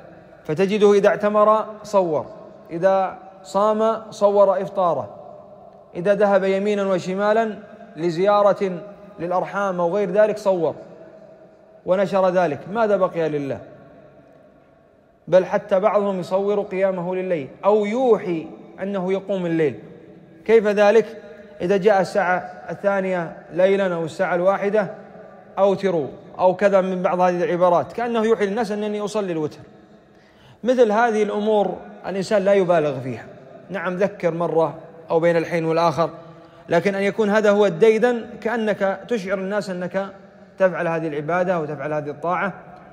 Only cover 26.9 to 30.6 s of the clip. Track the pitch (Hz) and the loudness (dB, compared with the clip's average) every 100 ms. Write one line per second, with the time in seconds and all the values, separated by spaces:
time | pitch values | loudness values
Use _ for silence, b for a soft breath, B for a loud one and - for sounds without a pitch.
26.9 | 185 180 180 180 175 165 175 180 170 131 | -2 -2 2 2 2 -2 2 2 2 0
27.9 | - 240 233 220 220 202 208 208 208 214 | -4 -4 -2 0 0 0 -2 -4 -4 -6
28.9 | 208 208 214 196 160 151 - - - - | -6 -6 -4 -4 -4 -6 -8 -20 -20 -20
29.9 | - _ b b b b b | -20 _ b b b b b